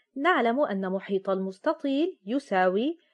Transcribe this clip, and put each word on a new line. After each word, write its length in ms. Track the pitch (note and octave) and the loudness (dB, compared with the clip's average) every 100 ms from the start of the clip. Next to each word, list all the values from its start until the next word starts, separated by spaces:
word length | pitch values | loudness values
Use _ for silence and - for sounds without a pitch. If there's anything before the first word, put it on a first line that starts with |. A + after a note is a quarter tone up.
| _ C4+ | _ -2
نعلم 440 | D#4 E4+ A#3 B3+ | 2 2 2 2
أن 300 | - G3 F#3 | 0 -2 -2
محيط 380 | F#3+ F#3+ F#3+ G3 | -4 -2 -4 0
المستطيل 880 | F#3+ F#3+ F#3+ D4+ D#4+ C#4+ C4+ F#4 E4 F#3+ | -2 -2 -4 -4 -2 -2 0 -2 -4 -6
يساوي 720 | C4+ - F#3+ F#3 G3 C4+ E4+ _ | -6 0 2 2 2 0 -4 _